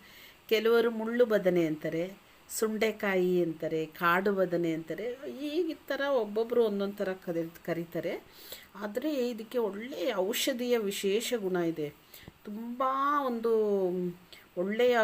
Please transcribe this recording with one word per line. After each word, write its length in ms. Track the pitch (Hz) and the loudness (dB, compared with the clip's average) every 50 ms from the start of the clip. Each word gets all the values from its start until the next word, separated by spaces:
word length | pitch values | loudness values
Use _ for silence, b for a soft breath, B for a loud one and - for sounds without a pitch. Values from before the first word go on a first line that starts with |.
| B B B B B B B B B - | B B B B B B B B B 0
ಕೆಲವರು 420 | 226 214 214 226 233 233 226 240 | 2 2 4 6 6 6 4 4
ಮುಳ್ಳು 360 | 226 220 220 220 233 240 247 | 0 -2 -2 0 2 4 4
ಬದನೆ 400 | 226 214 202 180 185 175 175 165 | 4 4 4 4 4 4 4 4
ಅಂತಾರೆ, 380 | 156 156 151 - 160 160 160 170 190 196 - B B B B B B | 2 0 -2 -4 -4 -4 -2 -4 -4 -8 -12 B B B B B B
ಸುಂಡೆಕಾಯಿ 920 | - - 226 220 214 214 226 220 208 208 - 202 185 185 180 180 180 180 175 | -6 -2 -2 -2 0 0 0 -2 -2 -2 -2 0 2 2 2 4 4 2 2
ಅಂತಾರೆ, 440 | 165 156 156 - 156 160 160 160 | 0 -2 -4 -4 -4 -2 -2 -4
ಕಾಡು 460 | 156 - - 185 170 170 185 196 208 202 | -4 -4 0 2 4 4 4 4 2 2
ಬದನೆ 400 | 190 190 175 175 170 170 165 160 | 2 2 2 2 0 0 0 -2
ಅಂತಾರೆ. 340 | 160 160 160 160 - 196 494 480 269 294 277 233 254 | -2 -4 -6 -8 -8 -6 -8 -8 -8 -10 -10 -10 -8
ಈ 340 | 285 294 294 330 359 320 294 - - - | -6 -4 -2 -2 -2 -2 -4 -8 -6 -6
ಥರ 120 | 277 269 277 285 277 247 220 | -4 -2 0 0 0 0 0
ಒಬ್ಬೊಬ್ರು 420 | 208 202 214 226 233 247 240 233 | 0 -2 -2 -2 0 2 2 2
ಒಂದೊಂದ್ 320 | 214 202 202 202 196 202 | 2 2 0 -2 -2 -4
ಥರ 160 | - 202 190 185 | -4 -4 -4 -4
ಕರಿ-, 520 | 185 - - 170 165 165 165 170 - - | -6 -6 -4 -4 -4 -4 -4 -8 -10 -8
ಕರೀತಾರೆ. 480 | - 165 165 170 165 - 170 156 175 233 403 - B B B B B B B B B B | -6 -4 -4 -6 -6 -6 -6 -6 -6 -6 -8 -10 B B B B B B B B B B
ಆದ್ರೆ 540 | 196 208 208 208 254 254 311 302 262 240 247 | -12 -10 -8 -6 -4 -4 -2 -2 -2 -2 -2
ಇದಕ್ಕೆ 300 | 247 208 220 220 - 247 | -4 -6 -10 -6 -2 -2
ಒಳ್ಳೆಯ 560 | 226 202 196 202 220 254 302 - 349 277 220 | -2 -2 -2 -6 -10 -10 -8 -4 -2 -2 0
ಔಷಧೀಯ 640 | 190 185 190 247 - - 302 269 233 247 240 240 233 | 0 0 0 0 0 0 0 0 0 0 2 2 2
ವಿಶೇಷ 560 | 214 196 196 - - 196 190 220 233 - 247 | 2 0 -2 -2 0 0 0 0 0 0 -2
ಗುಣ 200 | 226 196 185 185 | -2 0 0 0
ಇದೆ. 320 | 175 175 165 160 160 151 143 - B B B B B B B B _ - | 2 2 0 0 -2 -4 -6 -8 B B B B B B B B _ -14
ತುಂಬಾ 760 | 214 208 214 233 240 240 247 269 262 269 269 269 277 294 294 277 | -12 -10 -8 -8 -6 -4 -2 0 0 0 0 0 2 2 2 0
ಒಂದು 260 | 254 240 233 226 233 226 220 214 208 202 196 185 180 180 185 180 180 175 - - B B B B B B | 0 -2 0 0 2 2 4 4 2 2 2 2 2 0 0 -2 -4 -4 -8 -12 B B B B B B
ಒಳ್ಳೆಯ 420 | 180 180 196 208 226 240 247 240 233 | -4 -2 -2 0 2 4 4 6 6